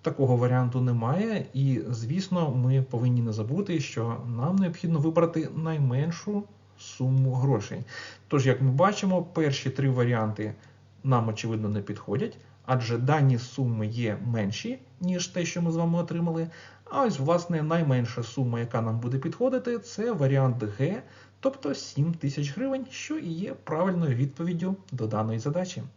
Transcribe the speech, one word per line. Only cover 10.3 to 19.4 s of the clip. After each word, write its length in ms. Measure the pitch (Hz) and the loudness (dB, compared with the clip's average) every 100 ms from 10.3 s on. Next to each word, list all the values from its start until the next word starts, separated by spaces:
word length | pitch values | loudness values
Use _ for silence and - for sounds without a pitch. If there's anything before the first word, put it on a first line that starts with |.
| 104 107 104 - - - - | -2 -6 -8 -16 -20 -20 -6
нам, 240 | 135 123 113 | 2 2 2
очевидно, 400 | 107 113 110 107 | -2 -4 -2 -2
не 120 | 104 | -2
підходять, 580 | - 101 - 104 226 - - - - | -4 -10 -4 -2 -2 -8 -20 -16 -2
адже 320 | 127 113 117 | 0 2 0
дані 400 | 127 151 135 120 | 2 4 6 4
суми 480 | - - 127 110 107 | -2 -2 -2 0 -2
є 320 | 117 113 101 120 | -2 -2 -2 -2
менші, 520 | 117 101 104 233 262 - - | 0 0 -2 -6 -8 -12 -6
ніж 260 | 180 180 180 | -4 -2 -4
те, 180 | 180 | -4
що 180 | 170 175 | -4 0
ми 80 | 170 | 0
з 60 | 165 | 2
вами 220 | 170 170 | 2 0
отримали. 500 | 170 170 170 165 165 - - - - | 0 -2 0 0 -4 -8 -20 -20 -6
А 140 | 277 | 0
ось, 140 | 247 139 | 2 2
власне, 440 | 135 170 - 165 | 2 2 2 -2
найменша 600 | 151 170 147 127 117 - | 2 2 4 2 0 -4
сума, 380 | 113 - 123 117 | -6 -2 -2 0
яка 220 | 117 117 | -2 -2
нам 180 | 113 113 | 0 -2
буде 180 | 120 135 | -2 -2
підходити, 600 | 160 - | -4 -2